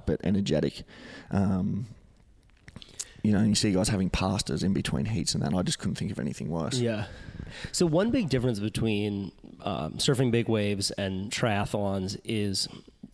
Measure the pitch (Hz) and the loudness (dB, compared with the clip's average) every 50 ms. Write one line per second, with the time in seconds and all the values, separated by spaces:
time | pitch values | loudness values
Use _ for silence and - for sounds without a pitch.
0 | - - 78 - - 85 101 98 101 - 80 76 - 71 - - - - - - | -2 -2 -2 0 2 0 2 2 2 2 2 2 2 0 -2 -6 -16 -16 -18 -20
1 | - - - - - - - 98 95 95 95 92 95 - 104 101 127 - - - | -18 -18 -18 -16 -10 -2 0 2 2 4 2 2 0 0 -2 -4 -6 -8 -12 -20
2 | - - - - - - - - - - - - - - - - - - - - | -20 -20 -20 -20 -20 -20 -20 -20 -20 -20 -20 -20 -20 -20 -20 -20 -20 -18 -12 -12
3 | - - - - - 107 104 95 110 107 101 - - 107 92 90 90 - 104 92 | -12 -12 -10 0 2 4 4 6 6 4 4 4 4 4 4 4 4 4 2 2
4 | 95 90 - - 92 92 98 101 - - - 78 - 95 98 - - - - 65 | 2 2 2 0 0 2 0 0 0 -2 -2 0 2 2 2 2 0 0 0 0
5 | - 110 113 92 - - - 76 - 73 - 92 90 - - - - 90 - - | 0 0 0 0 0 0 0 0 0 0 2 0 0 0 -2 -2 -2 -4 -2 -2
6 | - 101 98 - - - - - - - 82 82 80 - 131 127 120 113 110 104 | -4 -4 -4 -4 -4 -6 -6 -6 -6 -4 -4 -2 -2 -2 -2 0 0 0 0 -2
7 | - - - - - - - - - - - - - - - - 185 165 147 175 | -4 -6 -10 -14 -16 -14 -14 -14 -14 -12 -12 -12 -12 -6 0 2 2 4 4 4
8 | 208 240 233 269 202 131 135 127 117 127 113 98 101 110 - - 113 113 104 101 | 2 4 2 2 2 2 2 2 2 2 0 0 -2 -2 -2 0 0 2 2 2
9 | 104 104 101 98 95 - - - - - - - - - 90 - 76 78 - - | 0 0 -2 -2 -4 -6 -10 -16 -20 -20 -16 -8 -6 -4 -4 -2 -4 -6 -4 0
10 | - - 135 113 135 120 113 117 110 - 113 107 104 101 101 98 101 - - - | 2 2 4 4 4 4 4 2 2 2 2 2 2 0 0 0 -2 -4 -2 -2
11 | 98 95 95 92 98 - - - - 113 101 101 101 - - 104 101 98 98 98 | -2 -2 -2 -4 -4 -4 -2 0 0 2 2 0 0 0 -2 -2 0 0 0 -2
12 | 92 98 104 - - - 113 107 104 101 95 - - - - - - - - - | -2 -4 -6 -8 -6 -4 -2 0 0 0 0 -2 -4 -4 -8 -16 -20 -20 -20 -20
13 | - - | -20 -20